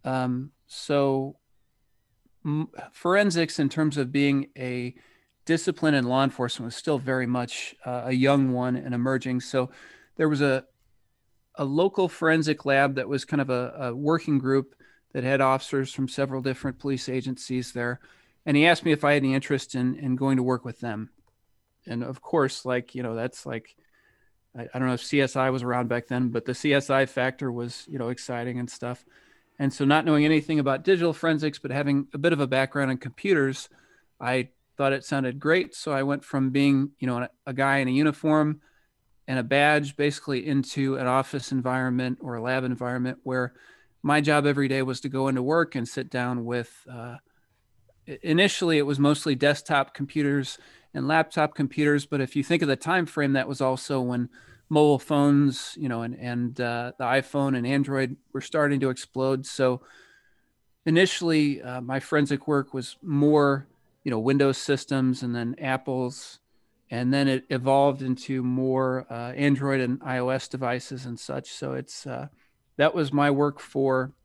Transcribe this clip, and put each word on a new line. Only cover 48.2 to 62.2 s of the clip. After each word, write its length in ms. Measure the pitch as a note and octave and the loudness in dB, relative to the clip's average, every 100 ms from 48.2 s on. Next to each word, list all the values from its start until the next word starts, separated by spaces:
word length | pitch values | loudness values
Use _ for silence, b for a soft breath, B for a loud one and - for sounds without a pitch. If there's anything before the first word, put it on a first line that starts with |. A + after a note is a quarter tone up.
initially 560 | - D#3+ G3 - F3 D#3 | 0 4 4 2 2 2
it 60 | C#3+ | 2
was 120 | C#3 | 4
mostly 360 | C#3+ C#3+ D#3 | 4 4 0
desktop 580 | C3 C#3+ C#3+ - C#3+ C3+ | 2 2 2 0 0 0
computers 640 | - C#3+ D#3 C#3+ C#3+ B2+ - b b b | -6 -4 -2 0 0 -2 -10 b b b
and 120 | - C3+ | -6 0
laptop 460 | D#3+ D#3+ - D3+ | 2 2 0 -2
computers. 540 | - C3+ - D3 D3 C#3+ | 0 -4 2 2 2 0
But 120 | C#3+ | -4
if 160 | C3 | -2
you 80 | D3 | -4
think 200 | C#3 E3+ | 0 0
of 40 | D#3 | 2
the 80 | |
time 300 | C3 D#3+ F#3 | 0 0 0
frame, 280 | D#3+ - C#3+ | 0 -2 0
that 140 | C3+ B2+ | 0 -2
was 140 | C3+ | -2
also 400 | C3 C3 - C3+ | -2 -2 -2 -2
when 280 | B2 B2 B2 B B B _ | -2 -2 -4 B B B _
mobile 280 | D3+ D3+ C#3 | 4 6 4
phones, 800 | - D3 C#3+ C#3+ C#3+ B2 - - | 2 2 6 6 4 0 -10 -8
you 80 | C#3+ | -6
know, 140 | A#2 | -4
and, 140 | A#2 | -6
and, 440 | B2 B2 A#2+ A#2+ B2 | -8 -6 -4 -4 -4
uh, 340 | A#2+ A#2 A#2+ - | -4 -4 -8 -6
the 60 | |
iPhone 520 | B2 C3+ - C#3+ C#3 | 0 0 2 -2 0
and 120 | C3 A#2+ | 0 0
Android 500 | C#3 C#3 C#3 C3 C3 _ | 0 0 0 -2 -6 _
were 80 | C3+ | -10
starting 380 | - D#3 D3 C#3 | -4 0 2 2
to 100 | C3 | 0
explode. 560 | B2+ - C3 C3 C3 | -2 -8 -2 0 0
So 360 | C3+ - C3 B2 b b b b b b b _ _ _ | -4 0 2 2 b b b b b b b _ _ _
initially, 760 | D#3+ E3 F#3+ - E3+ D#3+ D3 C3+ | 2 4 4 2 0 2 2 -2
uh, 200 | B2 B2+ | -8 -10
my 180 | B2 C3+ | -4 -6
forensic 480 | - D3+ | 0 0